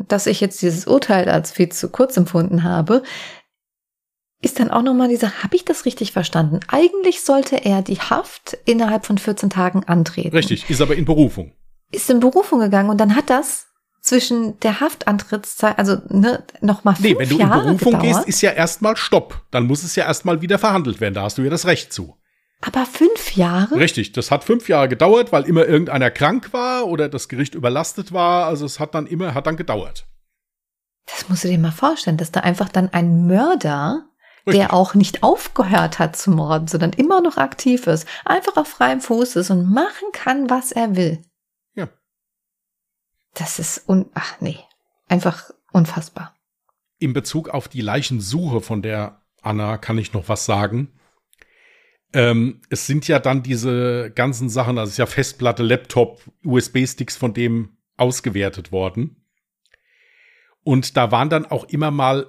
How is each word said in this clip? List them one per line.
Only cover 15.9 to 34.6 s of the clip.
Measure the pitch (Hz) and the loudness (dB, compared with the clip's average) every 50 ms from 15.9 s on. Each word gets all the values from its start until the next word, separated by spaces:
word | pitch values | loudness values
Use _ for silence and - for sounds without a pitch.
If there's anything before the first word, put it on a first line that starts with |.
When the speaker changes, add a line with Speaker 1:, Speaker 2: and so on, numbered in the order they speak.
| 190 190 - - | 0 -2 -2 0
Speaker 1:
ne, | 196 196 202 240 247 - - - - - | 2 4 4 4 2 -2 -6 -14 -10 -2
noch | - 208 202 - - | 0 0 0 2 2
mal | 208 190 - | 2 2 4
Speaker 2:
Nee, | 196 214 - | 4 2 4
Speaker 1:
fünf | - | 4
Speaker 2:
wenn | 135 127 | 2 2
du | 147 165 | 4 4
Speaker 1:
Jahre | - 135 139 - - - | 4 6 4 4 4 4
Speaker 2:
in | 185 185 | 2 4
Berufung | - 247 226 - | 4 4 4 4
Speaker 1:
gedauert. | - - 175 202 - | 4 2 2 2 0
Speaker 2:
gehst, | - | 0
ist | - - | 0 2
ja | 208 190 | 2 2
erstmal | - 160 165 170 - - 214 214 226 | 2 2 0 -2 0 0 0 0 0
Stopp. | - - - 208 170 - - - - - - | 0 0 2 2 2 2 0 -14 -16 -14 -4
Dann | - 123 120 | -2 0 0
muss | 123 143 151 | 2 0 -2
es | 180 160 - | -4 -4 -2
ja | 185 165 | -2 0
erstmal | 165 147 - - 180 170 156 | 0 -2 -2 0 -2 -2 -2
wieder | 170 175 202 196 | 0 0 0 2
verhandelt | - 214 196 185 151 120 101 - | 2 2 2 2 0 -2 -4 -2
werden. | 110 101 95 | -4 -4 -2
Da | 101 98 | -4 -4
hast | 107 - - | -4 -4 -2
du | |
ja | 131 139 | -2 -2
das | 165 - - | -2 -2 2
Recht | 180 165 - - - | 2 0 0 0 -10
zu. | - - 87 73 - _ _ _ _ _ _ _ _ - | -12 -12 -12 -12 -14 _ _ _ _ _ _ _ _ -12
Speaker 1:
Aber | - - - 262 254 | -12 -4 -2 -2 -4
fünf | 254 - - 320 359 453 - - - - | -4 0 4 4 4 4 2 -4 -4 0
Jahre? | 185 175 170 175 185 202 226 294 | 0 0 2 2 0 0 0 2
Speaker 2:
Richtig, | - 165 - - 117 98 - | 2 0 0 0 -4 -6 -4
das | - 127 - - | -6 -6 -2 0
hat | 143 139 - | -2 -2 2
fünf | - 233 240 - - | 0 0 0 2 0
Jahre | 170 147 135 123 | 2 2 2 2
gedauert, | 127 - 151 185 220 240 233 - | 2 2 4 4 6 4 4 2
weil | 180 143 139 | 0 0 2
immer | - 165 165 151 | 2 4 4 4
irgendeiner | - 151 151 175 - 143 131 127 117 | 4 4 2 2 2 0 2 0 0
krank | - - 143 156 226 247 - - | 0 2 2 2 2 0 -4 -4
war | - 247 247 254 254 247 240 | -6 -4 -4 -2 -2 -2 -2
oder | 180 170 151 151 143 | -4 -2 -2 -4 -4
das | 143 123 - - | -4 -10 -10 -10
Gericht | 127 123 143 - - | -6 -6 -6 -6 -6
überlastet | 170 120 120 127 147 165 - - 202 190 - | -4 -2 -2 0 -2 -4 -6 -8 -12 -12 -6
war. | 180 180 175 175 180 180 170 | -2 0 2 2 2 2 0
Also | 160 165 147 147 | 0 -2 -4 -6
es | 139 - - | -8 -6 -6
hat | 151 151 - | -8 -4 -4
dann | 156 147 - | -6 -6 -4
immer, | 170 160 190 170 123 | -6 -6 -4 -4 -4
hat | 139 - 156 | -4 -2 -4
dann | 160 | -4
gedauert. | 160 175 - 110 101 87 - - - - - - _ _ _ _ _ _ _ _ _ _ _ _ _ _ _ _ _ _ | -4 -4 -4 -4 -4 -4 -8 -10 -12 -14 -16 -20 _ _ _ _ _ _ _ _ _ _ _ _ _ _ _ _ _ _
Speaker 1:
Das | - - - - 185 | -16 -14 -14 -4 -4
musst | 185 160 | -4 -2
du | - 180 | 0 0
dir | 180 165 | 2 2
mal | 160 160 | 2 0
vorstellen, | 160 - 269 294 320 - - 180 160 160 | 0 0 0 0 0 0 -2 -2 -2 -2
dass | 170 - | -2 -4
da | - - | -4 -2
einfach | - 175 175 - 196 185 | 0 0 0 0 -4 -2
dann | - 185 185 185 | 0 0 0 0
ein | - 175 170 170 165 170 175 | 0 0 2 4 4 4 4
Mörder, | 175 185 208 269 339 370 269 - 151 147 143 143 170 262 320 - _ _ _ _ _ _ _ - | 4 4 4 4 2 2 0 0 -2 -2 -2 -2 -2 -4 -4 -8 _ _ _ _ _ _ _ -2
Speaker 2:
Richtig. | 202 196 196 | 2 4 4